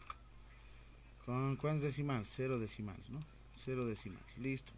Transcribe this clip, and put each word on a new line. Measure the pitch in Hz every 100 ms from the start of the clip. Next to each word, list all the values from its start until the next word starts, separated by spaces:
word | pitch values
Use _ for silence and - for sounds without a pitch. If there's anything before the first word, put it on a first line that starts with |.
| - - - - - - - - - - - - -
¿Con | 123 135 135
cuántos | 147 156
decimales? | 143 135 143 127 98
Cero | - 131 127
decimales, | 110 - 104 92 -
¿no? | 143 156 - - -
Cero | - 131 120
decimales. | 107 101 90 - -
Listo, | 131 131 -